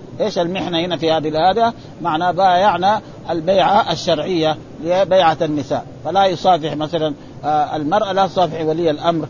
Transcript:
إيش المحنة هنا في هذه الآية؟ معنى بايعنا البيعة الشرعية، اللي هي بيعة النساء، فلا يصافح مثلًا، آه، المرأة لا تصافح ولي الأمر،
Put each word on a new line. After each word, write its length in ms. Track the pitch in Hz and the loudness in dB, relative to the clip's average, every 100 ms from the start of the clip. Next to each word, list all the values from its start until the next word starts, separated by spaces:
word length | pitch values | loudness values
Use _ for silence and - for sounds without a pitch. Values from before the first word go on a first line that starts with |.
| - - | -14 -4
إيش 200 | 202 185 | -2 -2
المحنة 400 | 170 185 175 165 | -2 -4 -4 -2
هنا 180 | 175 165 | -2 -2
في 140 | 160 | 0
هذه 160 | 160 151 | 0 0
الآية؟ 440 | 151 180 202 233 233 - - | 2 2 4 0 0 -12 -8
معنى 320 | 170 156 180 | -4 0 0
بايعنا 680 | 170 190 180 202 175 190 214 - - - | 2 4 4 4 2 2 0 -4 -12 -6
البيعة 640 | 165 165 190 170 202 196 | -2 2 2 4 4 2
الشرعية، 680 | 165 175 156 156 175 156 151 - - | -2 -2 -2 0 0 0 -2 -8 -10
اللي 140 | 160 | -2
هي 120 | 180 175 | 0 2
بيعة 320 | 190 165 156 | 4 4 2
النساء، 440 | 160 151 131 135 - - 151 | 0 -2 -2 -4 -6 -10 -2
فلا 200 | 185 196 | 2 2
يصافح 500 | 170 190 170 151 147 | 2 2 2 0 -4
مثلًا، 380 | 151 165 156 139 - - 143 | -4 -2 -2 -4 -12 -8 -2
آه، 300 | 151 139 156 | 0 0 -2
المرأة 360 | 151 208 202 | 0 0 0
لا 160 | 190 190 | 0 0
تصافح 340 | 190 170 160 | 2 0 0
ولي 280 | 156 160 165 | -2 0 0
الأمر، 380 | 147 165 165 | 0 0 -2